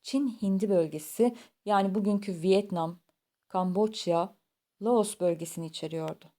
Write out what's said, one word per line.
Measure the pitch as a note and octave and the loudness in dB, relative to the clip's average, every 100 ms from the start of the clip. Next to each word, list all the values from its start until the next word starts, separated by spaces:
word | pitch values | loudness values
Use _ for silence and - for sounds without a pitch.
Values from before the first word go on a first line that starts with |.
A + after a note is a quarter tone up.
Çin | - C4+ C#4 A3+ | -2 -2 -2 -2
Hindi | G3 F#3+ G3+ | 0 0 2
bölgesi, | F#3 D#3+ D3+ - - A#3 A#3 - _ | 2 2 -4 -10 0 0 0 -20 _
yani | G#3 G3+ G3 | 0 2 2
bugünkü | G3 G3+ G3+ G3+ F3 | 0 0 0 -2 -2
Vietnam, | F3+ F#3+ G3+ F3 E3 F3 _ _ _ _ _ | 2 2 2 -4 -4 -6 _ _ _ _ _
Kamboçya, | F#3 F#3 F3+ G#3+ G#3+ F3+ E3+ F#3 _ _ _ _ _ | -2 0 2 0 0 0 0 0 _ _ _ _ _
Laos | G#3+ A#3+ G#3+ - | 2 2 2 0
bölgesini | F3+ E3 E3 - | 0 0 -6 -10
içeriyordu. | E3 - D#3+ D#3+ D#3 D#3 - | -10 -8 -8 -6 -6 -8 -16